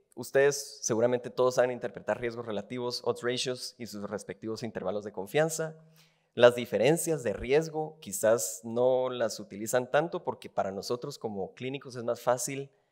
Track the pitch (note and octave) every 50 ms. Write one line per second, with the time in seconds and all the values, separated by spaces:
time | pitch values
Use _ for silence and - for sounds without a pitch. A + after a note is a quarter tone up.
0 | _ _ _ - B2 - - C3+ C#3 C#3+ C#3+ - - - - - - - A#2+ G#2+
1 | A#2 B2 B2 A#2+ A#2+ A#2+ - - B2+ B2+ B2 B2+ B2 B2+ B2 A#2+ A#2+ A#2 - -
2 | - - G#2+ A2+ B2 A#2+ A2+ A#2+ A#2 A#2 G#2 G2 G2+ - B2 B2 A#2+ B2 A#2+ -
3 | - A#2 A#2 - - B2 B2+ B2 - C#3+ B2+ B2 - - - _ A#2+ G2+ - G#2
4 | G2+ G2 G#2 G2 - - F#2 - - A2 A2 A2 A#2+ A2 - F#2 F2+ F#2 G#2 G#2
5 | G2+ G#2+ - F#2+ F#2+ G2+ - C#3+ D#3 E3 D#3+ - D#3+ D#3+ D#3+ - - _ _ _
6 | _ _ _ _ _ _ _ A2+ A#2+ B2 A#2 B2 A#2+ - - G2 A2 C3+ E3 E3+
7 | - E3 D#3+ D3 A#2+ A2 G2 - A#2 A#2+ C3+ D#3 D#3+ D#3+ D3+ D#3 D#3 D#3 - -
8 | - G#2 F#2+ - - G#2+ A2+ A#2+ A#2+ - - - - A2+ A2+ A#2+ B2 C3 C3 B2+
9 | B2+ B2+ B2+ B2 A#2 G#2+ - - G#2 - G2 G2+ A2 A2 - B2 B2 - - C#3+
10 | D#3+ E3+ F3 F3 - C3+ A#2 - - - - - G2 G2 F#2+ G2 F#2 - B2 B2
11 | - C#3+ C#3 - - A#2 G#2 G2 F#2 - - - B2 B2+ C3+ C#3+ - C3+ A#2 B2+
12 | A2+ A#2+ A#2 - - B2+ B2 B2+ - - C#3 C3+ C#3 C3+ _ _ _ _